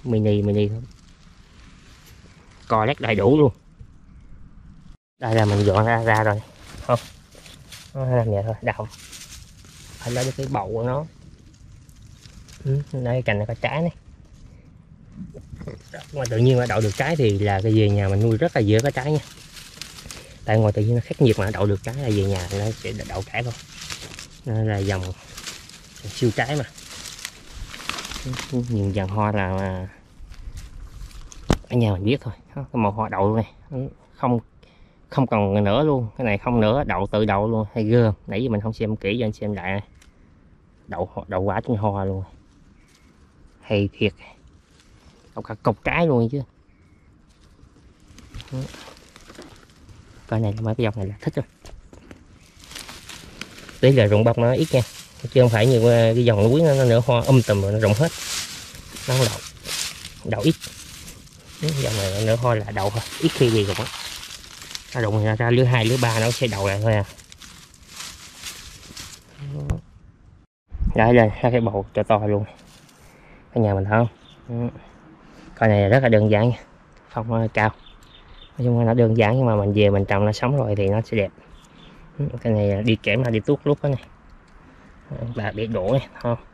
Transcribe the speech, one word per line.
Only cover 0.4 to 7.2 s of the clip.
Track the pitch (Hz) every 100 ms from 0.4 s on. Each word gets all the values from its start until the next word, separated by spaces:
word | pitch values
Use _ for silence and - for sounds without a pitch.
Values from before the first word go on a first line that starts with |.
mini | 101 104 104
thôi. | 110 123 - - - - - - - - - - - - - - - - - -
Co | 110
lét | 110 147
đầy | 117
đủ | 107 101 151
luôn. | 143 - - - - - - - - - - - - - - - _ _
Đây | 120
là | 113
mình | 104 101 104
dọn | 95 110
ra, | 117
ra | 113 110
rồi. | 110 104 - - - - -
Không. | 123 - -